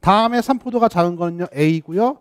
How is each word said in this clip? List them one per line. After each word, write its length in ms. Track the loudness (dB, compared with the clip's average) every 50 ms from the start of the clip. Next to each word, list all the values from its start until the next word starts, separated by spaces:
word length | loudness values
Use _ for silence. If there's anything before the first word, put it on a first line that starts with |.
다음에 400 | 0 2 4 4 2 2 0 0
삼포도가 480 | 0 0 -2 -2 -4 -6 -2 0 0 2
작은 280 | 2 2 0 0 -2
거는요. 300 | -4 -4 -6 -6 -6 -8 -6 -4
A이고요. 640 | 0 0 0 0 0 -4 -4 -2 0 0 0 -2 -4